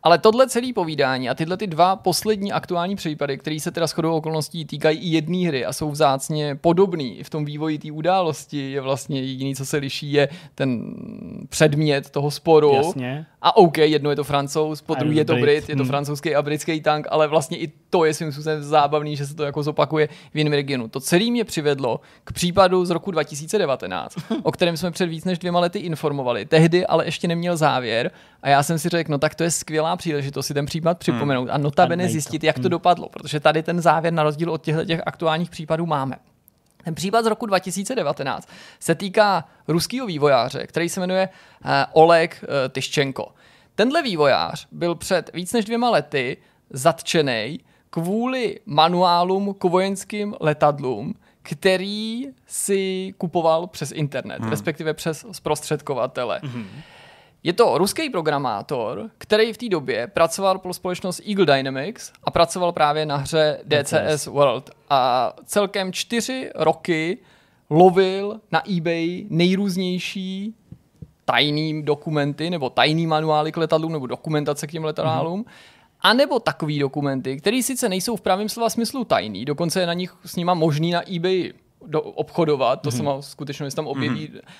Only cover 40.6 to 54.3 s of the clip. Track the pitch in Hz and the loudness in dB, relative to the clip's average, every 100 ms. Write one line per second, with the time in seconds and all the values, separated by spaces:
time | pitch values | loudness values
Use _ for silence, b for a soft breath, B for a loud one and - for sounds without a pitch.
40.6 | 120 - 170 175 180 185 190 B B B | -6 -4 -4 -4 -2 0 -2 B B B
41.6 | 143 139 135 - 160 170 165 - - 139 | -2 0 2 6 8 8 4 -4 -6 -2
42.6 | 135 139 131 - 139 127 - _ b b | -2 -4 -4 -2 -2 -2 -10 _ b b
43.6 | b - 220 302 277 170 147 104 82 - | b 0 2 2 0 2 4 4 0 -6
44.6 | - 151 170 170 - 185 - - 175 240 | -12 -6 -4 -4 -2 -2 -2 -10 -4 -4
45.6 | 202 233 247 196 143 143 123 - b b | -2 -2 2 0 0 -4 -2 -6 b b
46.6 | b 139 147 165 - 170 143 117 110 160 | b 0 2 2 -2 0 2 0 -4 -8
47.6 | b b b - 170 214 240 262 226 - | b b b -6 -4 -2 -2 -2 -4 -6
48.6 | - 143 160 175 180 175 180 190 202 196 | -4 4 4 4 4 4 2 0 -2 -2
49.6 | 185 175 190 196 - 214 208 - 156 151 | 2 2 0 -4 -8 -6 -6 -2 -2 4
50.6 | 151 143 139 110 151 - b b - 147 | 2 2 -4 -4 -6 -10 b b -14 -2
51.6 | 196 185 196 208 220 226 277 262 _ - | 2 2 0 -6 -6 -8 -10 -14 _ -8
52.6 | - 196 190 185 190 190 175 175 165 160 | -2 0 0 -4 -6 -6 -4 0 2 2
53.6 | 180 - 139 - 147 135 104 | 0 -8 -10 -4 -4 -4 -8